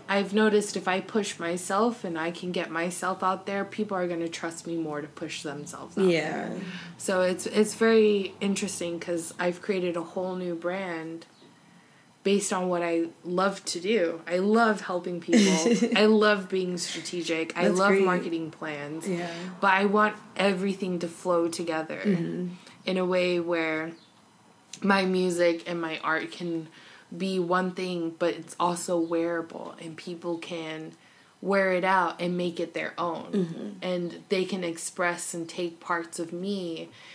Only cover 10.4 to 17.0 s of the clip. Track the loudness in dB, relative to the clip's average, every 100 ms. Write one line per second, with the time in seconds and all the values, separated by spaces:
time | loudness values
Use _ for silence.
10.4 | -4 -2 -2 -4 -4 -6 -6 -10 -14 -20
11.4 | -20 -20 -20 -20 -20 -20 _ _ 2 2
12.4 | 2 0 0 2 2 2 0 -4 -4 2
13.4 | 2 0 -6 -6 0 2 2 -2 -2 0
14.4 | 4 6 6 2 -2 -4 -4 -6 4 6
15.4 | 8 6 4 4 4 6 8 8 6 4
16.4 | 0 -2 -2 -2 -4 -6